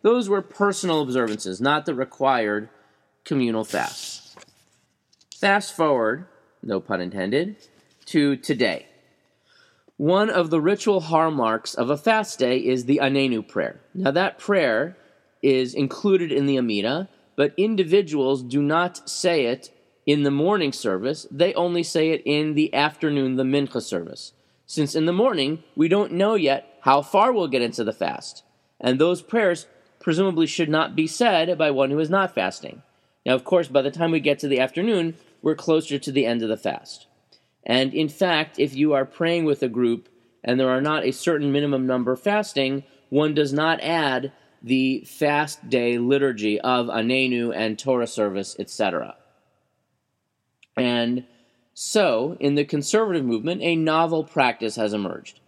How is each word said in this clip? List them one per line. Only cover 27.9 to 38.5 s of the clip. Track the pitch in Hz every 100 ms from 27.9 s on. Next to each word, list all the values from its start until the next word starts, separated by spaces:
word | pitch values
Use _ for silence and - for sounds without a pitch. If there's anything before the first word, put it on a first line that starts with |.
fast. | 110 85 64 - - _ _ _ _
And | 123 131
those | 165 175
prayers | - 226 196 170 - _ _ _
presumably | - 160 190 160 156
should | - 151
not | 156 160 -
be | 160
said | - 240 180 170 165
by | 151
one | 135 135
who | 147
is | 156
not | 190 190
fasting. | - 92 - - - _ _ _ _
Now, | -
of | 127
course, | - 180 147
by | 139
the | 135
time | 147 165
we | 160
get | 147 143
to | 147
the | 131
afternoon, | 131 165 214 202 165 160 _ _
we're | 156
closer | 151 - 160 - 139
to | 143
the | 135
end | 117 117
of | 113
the | 110
fast. | 101 - - - - _ _ _ _ _
And | - 123 135
in | 151 151
fact, | - 180 156 156